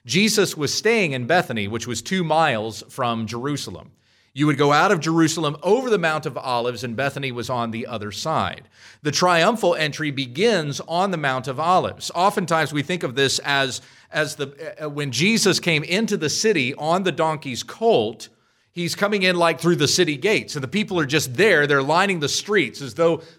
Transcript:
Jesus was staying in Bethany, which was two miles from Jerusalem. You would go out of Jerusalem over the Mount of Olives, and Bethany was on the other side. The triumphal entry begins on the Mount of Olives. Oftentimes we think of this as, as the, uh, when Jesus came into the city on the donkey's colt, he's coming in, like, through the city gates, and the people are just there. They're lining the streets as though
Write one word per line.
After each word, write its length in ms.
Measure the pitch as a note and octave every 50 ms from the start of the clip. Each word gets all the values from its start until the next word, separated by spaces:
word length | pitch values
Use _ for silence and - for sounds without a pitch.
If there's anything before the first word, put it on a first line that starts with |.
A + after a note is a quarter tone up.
| _
Jesus 500 | B2 A#2+ F#3 G#3+ A3 A3 G#3+ F#3 - -
was 180 | D#3 D3 - -
staying 380 | - - G#3+ A#3 A3+ F#3+ D3+
in 160 | C3+ B2+ A#2+ A#2
Bethany, 400 | E3 F3+ F3 - B2 A2 G2+ G2
which 200 | A2+ A2+ - B2
was 140 | A#2+ -
two 220 | - - F#3+ F#3 F3
miles 640 | D#3 D#3 D#3+ D#3+ D3+ B2 G#2+ G#2+ A2 G#2 - - -
from 400 | - - B2+ A#2+ A#2 A2+ A2+ G2+
Jerusalem. 640 | A#2 A#2 B2 C#3+ D3 C3 - A2 F2+ D2+ - - _ _ _ _ _ _ _ _ _ C3
You 100 | D3 D3+
would 100 | C#3+ B2+
go 160 | D3 C#3+ C#3+
out 180 | D3+ E3+ -
of 80 | G#3 E3
Jerusalem 560 | C3+ D#3+ E3 E3 E3 D3+ D#3 E3+ D#3+ C#3+ D3+ - -
over 260 | F3 G#3 C4 C4 B3+
the 80 | G#3+ G3+
Mount 280 | E3+ D#3+ D#3 D#3 D3
of 120 | D#3 A#2+ -
Olives, 460 | - B2+ B2 A#2+ A#2+ B2 B2 A#2+ C3
and 100 | A#2+ A2+
Bethany 380 | G#2+ C3+ C#3 - C#3+ C#3 C3+
was 180 | A#2+ A#2+ A2 A#2+
on 220 | B2+ A#2+ A#2 A#2
the 160 | A2 A2+ B2 -
other 240 | A2+ G#2+ G#2 G#2
side. 560 | G2+ - - D#3 D#3+ B2+ G2 F2 - E2+ - _ _ _ - - - _
The 120 | - D3 C#3+
triumphal 640 | - F3+ F3+ F3 E3 E3 G3+ A#3+ A3+ - F3 D#3+
entry 360 | C#3 D#3 D3+ C#3 - D#3 D3
begins 680 | C3+ B2+ C3+ A#2+ A#2+ D3+ G#3 A#3+ G#3+ F3 D3+ D3 C3+ - - -
on 220 | E3 F3 F#3+ G3+
the 60 | F3+ D#3+
Mount 300 | D3+ C3+ C3 C3 B2 C#3
of 100 | C3 C3+
Olives. 540 | D#3+ E3+ F#3 F3 C3 G2 - - - - -
Oftentimes 600 | E3+ F3+ G#3 G#3 A3 F3+ D#3 E3 D#3+ D3+ C#3+ D3
we 100 | D3 C#3+
think 200 | - F3+ E3+ F3
of 120 | C#3+ A#2+
this 240 | C3+ C#3 - - - -
as, 360 | C#3+ C#3+ C#3 C3+ C3 A2+ - - - - - - _
as 240 | - D3+ D#3 D3 D3
the, 480 | - C#3 C#3 C#3+ - E3 D3 - - D3+
uh, 60 | D3+
when 240 | C#3+ D3 D3 C#3 A#2
Jesus 480 | A2+ D#3+ G#3 A3+ G3 - G3 D#3 -
came 240 | - F3 D#3+ D3 D#3
into 320 | - F3 G#3 A3+ - G#3+ E3
the 120 | D#3 C#3+
city 440 | D3 - - A3 G#3 D#3 B2+ B2 C#3+
on 300 | - D3 D#3+ E3+ F#3+ G3
the 100 | F#3 C#3+
donkey's 500 | E3 D#3+ D#3+ D#3 D3 - C#3 A#2+ A2 -
colt, 640 | - - - A3+ A#3 G#3 C3+ G#2+ A2 A#2 - - - _ _ _ _ _ _ _ _ _
he's 200 | F3 F3 E3 -
coming 300 | - G3 G3+ G#3+ G3+ F#3
in, 140 | F#3 F3+ F3
like, 240 | E3+ E3 E3 -
through 160 | - E3+ F3 D3
the 100 | D3+ C3
city 300 | - - F3+ D#3 D3+ C3
gates, 380 | E3 G#3 G#3+ C#3+ G#3 - - D3+
and 40 |
the 60 | C3 B2
people 320 | C3+ G#3 G#3+ G#3+ G3 E3+
are 60 | D3+
just 300 | C3 D3 D3+ - B2+ B2
there. 300 | C3 G3 A3 F3+ D3+ D3
They're 160 | C#3+ D3 C#3
lining 380 | C3+ C#3 D#3+ F3 G3 G3 F#3+ E3
the 80 | D3 C#3
streets 540 | - - - G3+ G#3+ G3+ C#3+ A2+ - -
as 140 | C#3+ B2 G#2
though 260 | D#3+ E3 E3+ E3 D#3+ - - -